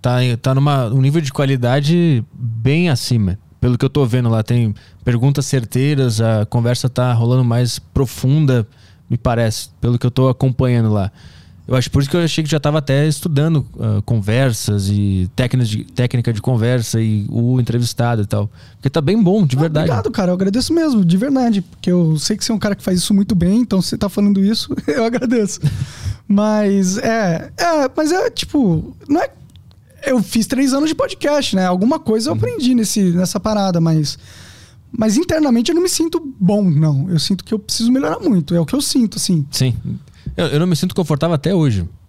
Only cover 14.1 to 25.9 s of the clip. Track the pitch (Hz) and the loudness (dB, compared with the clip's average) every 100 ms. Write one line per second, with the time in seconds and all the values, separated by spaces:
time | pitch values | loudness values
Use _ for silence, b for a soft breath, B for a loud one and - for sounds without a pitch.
14.1 | 117 98 117 135 113 - 104 98 101 101 | -2 0 0 0 -2 -2 0 0 0 2
15.1 | 95 90 - 127 131 117 107 - - 123 | 0 -2 -2 0 0 0 -2 -6 -4 -2
16.1 | 123 113 107 - 123 113 127 110 113 113 | 0 -2 -2 -2 0 0 0 0 0 0
17.1 | 107 101 110 120 127 120 120 117 - 120 | 0 -2 -2 0 0 0 0 -2 0 0
18.1 | 117 101 104 104 B B B - 165 147 | 0 0 -2 -4 B B B -2 0 0
19.1 | 214 180 208 165 127 165 151 160 117 - | 2 4 4 2 2 0 0 0 0 -2
20.1 | - 180 180 190 208 247 330 320 233 175 | -2 0 0 0 0 0 0 2 2 4
21.1 | 185 262 262 240 202 175 - - 180 165 | 2 2 0 2 0 -4 -6 0 2 2
22.1 | 156 - 208 - 220 214 196 - 180 - | 0 -2 -4 -2 -2 -2 -4 -2 -2 2
23.1 | 202 202 196 175 214 247 190 - - 202 | 2 2 0 2 2 2 0 -2 -2 -4
24.1 | - 202 196 196 220 - - - 285 226 | 0 2 2 2 0 -4 -6 -4 0 0
25.1 | 240 247 240 202 - B B B | 0 0 0 0 -2 B B B